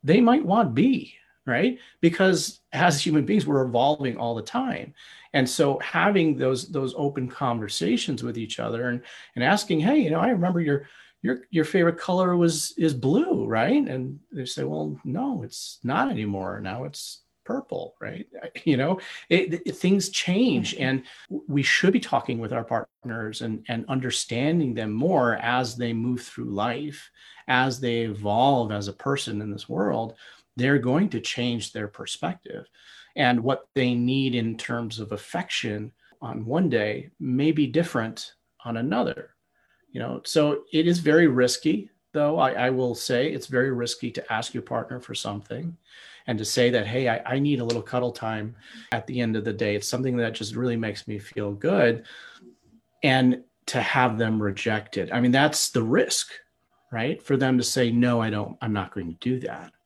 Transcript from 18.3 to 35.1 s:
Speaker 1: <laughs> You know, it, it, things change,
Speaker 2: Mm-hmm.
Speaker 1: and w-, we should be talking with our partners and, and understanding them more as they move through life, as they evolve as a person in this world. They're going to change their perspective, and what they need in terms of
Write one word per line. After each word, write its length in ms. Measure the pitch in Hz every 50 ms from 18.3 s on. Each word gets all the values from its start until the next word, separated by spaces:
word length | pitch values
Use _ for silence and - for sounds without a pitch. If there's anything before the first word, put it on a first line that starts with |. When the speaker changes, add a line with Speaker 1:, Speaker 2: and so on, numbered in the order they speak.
| - - -
Speaker 1:
<laughs> 200 | 127 _ - -
You 120 | 170 143
know, 240 | 123 135 160 190 185 - - - - - _
it, 340 | 170 180 185 180 160 170 -
it, 100 | - -
things 340 | - - 185 196 202 190 -
change, 640 | - - - - 180 202 254 247 156 120 107 - -
Speaker 2:
Mm-hmm. 80 | -
Speaker 1:
and 200 | 135 131 131 131 - - - - - _
w-, 140 | 196 - - -
we 140 | 139 143
should 300 | 131 - - - - 185
be 80 | - 127
talking 380 | - - - 123 - - 127 113
with 140 | 113 107
our 120 | 123 120 110
partners 800 | - 117 113 - _ _ _ _ 127 113 113 110 110 110 -
and, 220 | 117 113 110 110 - -
and 160 | 120 113 117 -
understanding 840 | 135 131 127 123 117 - - - 117 117 135 151 165 175 151 127 120
them 180 | 113 110 107
more 440 | 107 113 139 175 190 147 123 120 113
as 380 | - - 120 123 127 127 113 113
they 160 | 120 120 117
move 300 | 117 113 113 123 127 123
through 280 | - - - - - -
life, 600 | 101 98 107 120 117 139 147 151 143 - - - _ _ - - - - - -
as 320 | 131 127 131 135 123 127
they 220 | 135 120 117 117
evolve 680 | 117 110 104 101 104 101 101 113 127 139 139 127 117 104
as 160 | 107 104 107
a 60 | 104
person 500 | 98 _ - 139 139 139 - 117 107 104
in 80 | 107 107
this 180 | 101 101 - -
world. 460 | - 170 - - - 113 113 110 - _ - - - _ _ _ _
They're 220 | 117 123 135 143 139
going 300 | 117 123 127 160 202 202
to 100 | - 113
change 520 | - - - - 120 123 120 117 104 -
their 160 | - 110 104 104
perspective, 800 | - - - - - - - 170 180 - _ - - 104 101 _ _ _ - - - - - _ _
and 240 | - 143 123 123 120
what 280 | 117 131 135 - - _ _
they 200 | 139 127 123 123
need 400 | 120 120 123 131 135 135 131 123
in 220 | 120 113 113 110
terms 420 | 110 - - 123 120 117 110 110 110
of 140 | 107 104